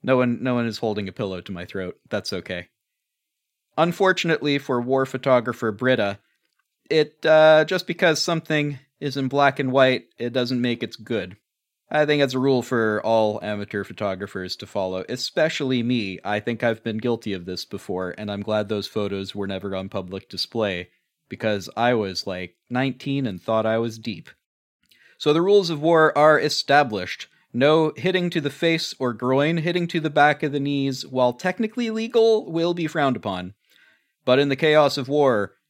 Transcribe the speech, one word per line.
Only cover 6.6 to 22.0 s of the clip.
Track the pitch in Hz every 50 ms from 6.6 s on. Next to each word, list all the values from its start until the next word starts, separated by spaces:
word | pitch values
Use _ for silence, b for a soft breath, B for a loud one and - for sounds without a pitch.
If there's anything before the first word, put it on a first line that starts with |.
| _ _ _ _ _ _
it, | 151 160 151 151 _ _ -
uh, | 160 156 156 156 156 156 156 156
just | 156 190 180 - -
because | 175 - 190 175 156 -
something | - - 170 160 160 - 156 151 147 147 143 131 _ _ _ _
is | - 143 135
in | 143 135 131
black | 135 143 139 139 135 -
and | 139 131
white, | 127 135 135 131 127 120 - _ _ _
it | 120 123 117
doesn't | 131 123 117 127 123
make | 120 123 117 113 120
it | 110 - - 107
good. | 107 120 107 92 90 92 _ _ _ _ _ _ _ _ _ _ _
I | - 151 151
think | 147 147 147
that's | 143 135 127
a | 127
rule | 127 139 135 123
for | 113 - 127 120 113 110 107 107 -
all | 113 113 113 110 107 107 107
amateur | - 104 107 104 101 - - 104 98
photographers | - 98 - 110 101 95 92 101 98 - 98 92 92 - -
to | - -
follow, | - 107 95 92 92 92 - -
especially | 117 123 - - _ - 156 160 - - 147 131 131 123 117
me. | 120 127 120 107 95 92 87 _
I | 98 104 107
think | - - 117 110 -
I've | 117 113 113 _
been | 117 107 110
guilty | 107 123 117 113 - 110 98
of | 92 85
this | 92 92 87 -
before, | _ - 95 - - 95 90 92 90 85 -
and | 107 104
I'm | 101 101 101
glad | 107 107 107 104 101
those | 110 104 98 -
photos | - 107 104 101 101 98 98 98 -
were | 101 98 95
never | 98 95 95 101 95
on | 95 95 98
public | - 104 92 90 95 95 - _
display, | - 90 - - - 117 110 101 92 87 87 _ _ _ _ _ _ _ _ _
because | - - - 110 104 101 90 - -
I | 107 117 120 123
was, | 113